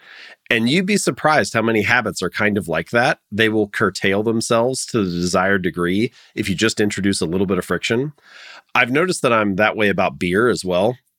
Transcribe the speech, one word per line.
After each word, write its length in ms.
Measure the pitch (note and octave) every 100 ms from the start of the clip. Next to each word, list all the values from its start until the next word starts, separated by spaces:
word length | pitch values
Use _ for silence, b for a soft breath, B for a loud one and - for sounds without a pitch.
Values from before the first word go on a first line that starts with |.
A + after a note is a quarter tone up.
| B B B B _
And 200 | A#2+ A#2
you'd 160 | E3 F#3+
be 120 | G3+
surprised 560 | - C3+ D3+ D3+ G#2
how 80 | A#2
many 220 | A2+ A2+
habits 380 | F#2+ A#2+ G#2+ F2
are 80 | F2+
kind 280 | - G#2 G#2
of 100 | E2
like 220 | D#2+ F2
that. 300 | A#2 C3 - _
They 180 | G#2 A2
will 200 | A2 G#2
curtail 520 | - G#2+ F#2 G2+ G2
themselves 640 | A2 A2+ - A#2 A#2+ C3 -
to 100 | A#2+
the 240 | F#2+ F2
desired 400 | F2 F#2 F#2+ G2+
degree 500 | F2+ E2 F2 F#2+ A#2 b b -
if 140 | D#2+
you 60 | E2+
just 260 | A2 -
introduce 400 | G#2 G2+ G2 G2
a 40 | E2+
little 220 | F#2 F#2+
bit 100 | F#2
of 80 | -
friction. 460 | F2 - A#2 D3 - B B B B B B2
I've 160 | B2
noticed 300 | C3+ F#3 E3+
that 120 | C3
I'm 220 | A2+ G#2 F#2+
that 220 | G#2+ F2+
way 100 | G#2
about 320 | F#2 F2+ C#2
beer 300 | F2+ F#2 A#2+
as 160 | F#2 F#2
well. 320 | F2+ G#2+ B2 _